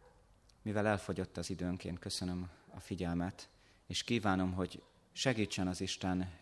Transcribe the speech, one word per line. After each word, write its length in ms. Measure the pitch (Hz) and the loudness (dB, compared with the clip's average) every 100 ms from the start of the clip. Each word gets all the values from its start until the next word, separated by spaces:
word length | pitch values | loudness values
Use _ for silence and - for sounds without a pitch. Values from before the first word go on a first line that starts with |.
| - - - - - - | -20 -20 -20 -20 -20 -8
Mivel 240 | 110 104 104 | -2 2 4
elfogyott 500 | 101 - 92 92 - | 4 2 -2 -2 -4
az 140 | 87 | -4
időnk, 340 | 85 90 90 | -2 -2 -2
én 140 | 90 87 | -4 -6
köszönöm 520 | 101 - 90 90 90 - - | -6 -4 -2 -2 -6 -10 -16
a 60 | - | -12
figyelmet, 680 | - 92 87 87 87 - - - - - - | -6 -2 0 0 -2 -4 -14 -20 -20 -18 -6
és 160 | 90 | -4
kívánom, 500 | - 117 104 92 92 | 0 2 4 4 4
hogy 300 | 90 87 - - - _ | 2 -2 -4 -18 -20 _
segítsen 560 | - 135 113 101 - 90 | 0 2 2 2 2 0
az 120 | 90 | 0
Isten 520 | 92 - 95 92 90 82 | -2 -2 0 2 0 -6